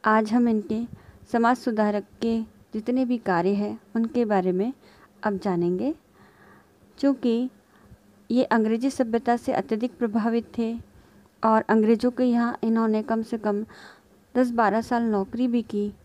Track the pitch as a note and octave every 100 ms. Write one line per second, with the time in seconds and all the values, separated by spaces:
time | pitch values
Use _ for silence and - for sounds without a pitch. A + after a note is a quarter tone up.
0 | A3 A3 G#3+ A#3+ A#3+ G#3+ G3+ A3 A#3+ -
1 | - - - A#3+ A#3 B3 B3+ A3 G#3 G#3
2 | G3+ - A#3 A3+ A3 - _ A3 A3 B3+
3 | B3+ B3 G#3+ F3 F3+ G3+ G#3 A3 - A3+
4 | A3+ A#3+ A3+ G3+ F3+ F3+ A3+ - - -
5 | - _ G#3+ G3 G3+ F3+ F3 F#3 B3+ E4
6 | _ _ - _ - - _ _ _ -
7 | C#4 C4+ A#3+ A#3 B3+ - _ _ - -
8 | _ _ _ A#3+ - A3+ G#3+ A3+ C4+ -
9 | A#3+ A#3 A#3+ A#3+ - - G3 A3 B3 -
10 | A#3 A3 A3+ A#3 A3 - A3+ A#3 - -
11 | - - _ _ A3 A3 - A3 G#3+ A3+
12 | B3 B3 B3+ A#3 A#3 - A3+ A3+ A3+ G#3+
13 | G#3+ A3+ A3 A#3 G#3+ G3+ A3 - - -
14 | _ _ _ B3 B3 A#3 G#3+ G#3+ A3 A#3+
15 | A#3 G#3 G3 A#3 B3+ A#3 A3+ G#3 G#3 -